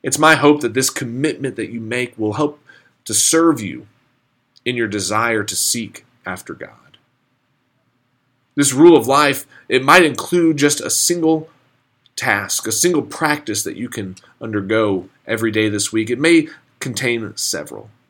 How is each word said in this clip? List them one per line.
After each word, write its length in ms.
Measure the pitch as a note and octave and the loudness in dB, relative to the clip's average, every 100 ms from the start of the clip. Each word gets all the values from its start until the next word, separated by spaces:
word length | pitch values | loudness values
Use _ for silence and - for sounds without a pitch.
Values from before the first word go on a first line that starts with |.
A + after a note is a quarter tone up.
It's 180 | - - | -6 2
my 160 | D#3 D3 | 4 6
hope 240 | D3 D3 | 6 4
that 140 | A#2+ | 0
this 160 | A2+ B2+ | -2 -2
commitment 640 | - A#2+ A#2+ D3+ - C3 - | -4 -8 -4 -4 -4 -6 -6
that 140 | F#2 | -8
you 100 | A#2 | -8
make 400 | A2 B2 B2 - | -6 -6 -6 -4
will 140 | G#2+ | -4
help 260 | G2+ D3+ - _ - _ _ - | -2 -4 -4 _ -20 _ _ -6
to 80 | |
serve 480 | A2 - D#3+ E3 C#3 | -2 2 4 4 2
you 260 | G2+ B1+ - _ _ _ _ _ _ _ A#2+ | -4 -10 -18 _ _ _ _ _ _ _ -6
in 120 | B2 | -4
your 100 | A2+ | -4
desire 560 | G#2 F#2+ G#2+ A#2 A2 | -4 -4 -2 0 -2
to 120 | G#2 G2 | -4 -4
seek 480 | - A#2+ A2 - _ _ - | -4 -4 -8 -14 _ _ -12
after 280 | F2+ - | -12 -14
God. 440 | - - - _ _ _ _ _ _ _ _ _ _ _ _ _ _ _ _ _ - | -16 -18 -20 _ _ _ _ _ _ _ _ _ _ _ _ _ _ _ _ _ -2
This 160 | C#3+ | 0
rule 240 | B2+ E3+ D#3 | 8 8 8
of 120 | A2 | 4
life, 380 | C#3 D3 C3+ - - - | 2 2 0 -10 -20 -2
it 160 | B2+ | 0
might 220 | C3+ F3+ D#3+ | 6 6 6
include 500 | A#2 - F3 E3 D3 | 0 -2 2 2 4
just 240 | D3 - | 2 2
a 100 | - | -2
single 600 | - - F3 D#3+ D#3+ D#3 _ _ _ _ _ _ - | -2 0 0 2 0 -2 _ _ _ _ _ _ -6
task, 500 | B2+ G2+ F#2+ - - | -2 -2 -2 -6 -4
a 60 | |
single 300 | A2 F3 D#3+ | -2 0 0
practice 640 | A#2+ - D3+ D3 - G2+ | -4 -6 -4 -4 -4 -6
that 120 | - - | -8 -10
you 140 | A#2+ | -10
can 260 | - F#2+ F#2+ _ _ | -10 -10 -12 _ _
undergo 680 | A2+ G#2 G2 A2 G#2+ F#2+ F#2 _ - | -8 -6 -2 0 0 -2 -6 _ -6
every 240 | A2+ A2+ | -2 0
day 160 | G#2+ G#2+ | 0 0
this 240 | G2+ - | -2 -4
week. 180 | A2 A2 | -4 -4
It 80 | B2 | 0
may 300 | D#3+ E3 D3+ - _ _ | 4 4 2 -12 _ _
contain 560 | C3+ A2 B2+ A#2 G#2+ - | -10 -6 -4 -4 -6 -8
several. 540 | - D#2+ D2 G#1 - _ | -6 -6 -10 -16 -20 _